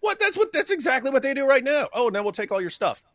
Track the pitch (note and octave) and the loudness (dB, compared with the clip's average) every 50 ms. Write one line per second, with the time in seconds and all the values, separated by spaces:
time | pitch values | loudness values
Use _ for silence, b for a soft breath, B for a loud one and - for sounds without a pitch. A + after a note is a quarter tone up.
0 | - G#4+ G4 G4+ G#4+ G4+ F#4+ F#4+ A4 A4 - D4+ - - G4 F4 B3+ E4+ C4 C4 | 0 -2 0 2 0 0 2 2 0 0 2 -2 -2 0 -2 -2 0 0 0 0
1 | A3 C4+ C4+ C4+ - C4+ C#4 C4 C#4 C4+ C#4 C4 B3 C4+ D4 D4 C4+ - - A#3 | 0 2 0 2 2 2 -2 0 2 4 4 4 4 2 0 0 0 -2 -2 0
2 | B3 A#3 G3 G3+ G#3 G#3 G3 - G#3+ G3 G#3 G3 F#3 E3+ - - G#3 F3 A2 - | 0 0 0 0 -2 -2 -4 -4 -6 -4 -4 -4 -4 -4 -6 -2 -2 -2 -2 -2
3 | _ _ _ | _ _ _